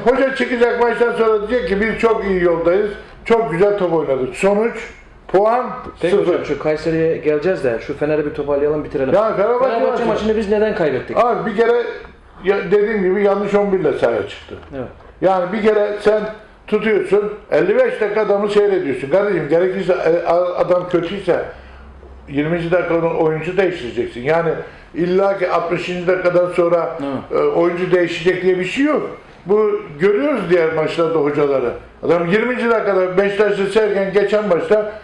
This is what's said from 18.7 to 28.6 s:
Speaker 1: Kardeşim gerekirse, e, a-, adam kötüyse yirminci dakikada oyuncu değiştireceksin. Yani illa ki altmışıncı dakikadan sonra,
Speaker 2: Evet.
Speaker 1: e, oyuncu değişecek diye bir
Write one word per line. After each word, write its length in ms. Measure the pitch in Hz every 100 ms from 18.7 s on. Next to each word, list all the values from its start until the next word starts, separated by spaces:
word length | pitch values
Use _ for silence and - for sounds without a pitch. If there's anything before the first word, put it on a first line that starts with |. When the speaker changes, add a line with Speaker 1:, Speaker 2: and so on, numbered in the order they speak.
| 185 139 123 135
Speaker 1:
Kardeşim 400 | 180 202 175 143
gerekirse, 440 | 165 185 190 175
e, 340 | 180 165 170 -
a-, 280 | 170 180 175
adam 320 | 170 180 175
kötüyse 560 | 170 170 196 175 147 - - - - - - - - -
yirminci 420 | 139 151 175 165
dakikada 360 | 175 170 165 165
oyuncu 500 | 160 160 156 160 185
değiştireceksin. 640 | 185 - 117 107 117 120
Yani 280 | 127 165 165 147 - - - -
illa 420 | 175 185 196 196
ki 120 | 175
altmışıncı 560 | 170 165 170 180 180 175
dakikadan 440 | 185 180 170 175
sonra, 460 | 180 170 170 160 - 139 131 -
Speaker 2:
Evet. 100 | 151
Speaker 1:
e, 40 | 147
oyuncu 460 | 170 175 175 180
değişecek 520 | 180 170 160 170 180
diye 160 | 180
bir 60 | 180